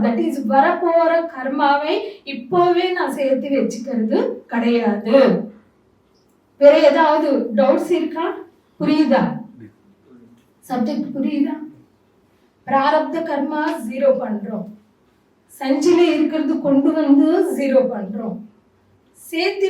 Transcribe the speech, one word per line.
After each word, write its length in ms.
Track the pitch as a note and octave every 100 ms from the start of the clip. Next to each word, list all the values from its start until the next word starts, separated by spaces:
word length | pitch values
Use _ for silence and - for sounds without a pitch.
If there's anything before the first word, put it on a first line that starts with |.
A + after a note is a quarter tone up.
that 120 | A3 A#3+
is 140 | D#4+ C4+ G#3+
வரப்போற 580 | - E4+ F4+ F4 E4 E4 E4 E4
கர்மாவை 580 | C4+ C4+ D4 C#4+ C#4+ D4+ G4+ - - -
இப்போவே 540 | C4 B3 F4 F4+ F4 F4+ F4
நான் 200 | C#4+ D4
சேர்த்து 300 | C4+ A3+ C#4 C#4
வச்சுக்கிறது 640 | A3 - C4 A#3 G#3+ E4 - - -
கிடையாது. 600 | A#3+ A#3 A#3 A3 G3+ A3 C4+ A#3 F3 - - _ _ _ _ _ _ _ _ _ -
வேற 120 | C#4+ D#4 D4
ஏதாவது 400 | - D#4 D4+ D4+ B3 - G#3+
டவுட்ஸ் 340 | C4+ E4 - E4+
இருக்கா? 260 | - E4 F#4+ - - _ _ -
புரியுதா? 400 | D4+ D4+ D4 - - - - - G#2+ _ _ _ _ - - _ _ _ -
சப்ஜெக்ட் 440 | A#3+ - C#4 -
புரியுதா? 400 | C#4 D4+ C#4+ - - - - _ _ _ _ _ _ _ _ -
பிராரப்த 560 | C#4 C#4+ D#4 C4+ E4 D#4
கர்மா 340 | C#4+ D4+ D4+ D#4+ E4 -
ஜீரோ 220 | - C#4 -
பண்றோம், 440 | A3 G#3 G3 G#3+ - - _ _ _ _ _ _ _ -
சஞ்சில 400 | C4 C#4 F4 E4+ E4
இருக்கிறது 420 | D4+ D4+ D#4 - - C#4+
கொண்டு 260 | C4+ D#4+ D#4
வந்து 300 | C#4+ C#4 D#4 F4+ - -
ஜீரோ 240 | C4+ C4 -
பண்றோம், 440 | G#3 F#3+ - - - - _ _ _ _ _ _ _ -
சேர்த்து 380 | E4 F#4+ G4+